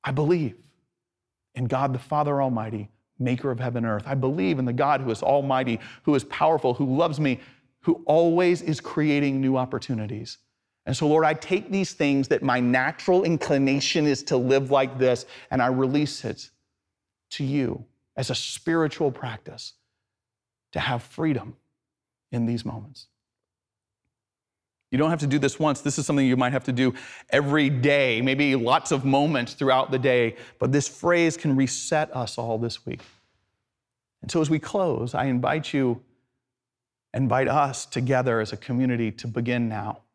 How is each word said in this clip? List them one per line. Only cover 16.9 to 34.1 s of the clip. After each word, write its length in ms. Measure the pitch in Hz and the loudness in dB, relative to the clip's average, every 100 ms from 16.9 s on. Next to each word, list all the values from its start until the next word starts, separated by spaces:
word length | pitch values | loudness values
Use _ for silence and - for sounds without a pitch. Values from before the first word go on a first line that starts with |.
| _ _ _ _ | _ _ _ _
to 120 | - | -8
you 420 | 135 143 127 - - _ _ - | -2 0 -2 -4 -12 _ _ -8
as 140 | 131 | -4
a 60 | 135 | -4
spiritual 760 | - - - 165 156 - 147 | -6 -6 0 2 0 0 -2
practice 640 | 127 123 110 - - - _ _ _ _ _ _ _ _ _ _ | -2 -10 -12 -16 -18 -18 _ _ _ _ _ _ _ _ _ _
to 80 | - | -6
have 240 | 127 123 | -2 -4
freedom 520 | - - 160 131 - - _ _ _ _ _ _ _ | -6 -4 0 0 -4 -18 _ _ _ _ _ _ _
in 140 | 123 117 | -2 0
these 200 | 117 - | -2 -4
moments. 420 | 113 107 135 - _ _ _ _ _ _ _ _ _ _ _ _ _ _ _ _ _ _ | -12 -14 -20 -20 _ _ _ _ _ _ _ _ _ _ _ _ _ _ _ _ _ _
You 60 | 127 | 0
don't 140 | 156 | 2
have 80 | 165 | 0
to 80 | 143 | 0
do 100 | 147 | 2
this 220 | 139 - | 0 0
once. 220 | 156 135 | -2 0
This 180 | 147 139 | -2 -4
is 60 | 139 | -2
something 200 | 147 131 | 2 4
you 120 | 127 | 4
might 140 | 123 | 2
have 120 | 135 | 0
to 80 | - | -2
do 220 | 123 131 127 - - - | 0 0 0 -14 -20 0
every 400 | 131 143 151 139 | 2 2 2 2
day, 520 | 135 139 143 131 113 | 2 4 4 4 2
maybe 340 | 131 135 143 131 | 0 2 2 2
lots 360 | 117 156 - | 2 2 2
of 140 | 147 135 | -2 2
moments 480 | 139 147 143 120 | 2 2 0 -2
throughout 380 | - 135 131 135 | -2 2 4 2
the 80 | 131 | 0
day. 360 | 131 123 117 113 - _ | 2 4 2 -2 -20 _
But 140 | - | 0
this 160 | 139 135 | 0 -2
phrase 500 | - 175 175 165 160 | -4 0 4 2 0
can 180 | 156 135 | 0 2
reset 600 | 131 - - 156 156 131 | 0 -2 -2 -2 -2 -4
us 220 | 117 - | -6 -6
all 200 | 117 110 | -4 -2
this 280 | 117 - - | -4 -6 -12
week. 160 | - - _ _ _ _ _ _ _ _ _ _ | -12 -14 _ _ _ _ _ _ _ _ _ _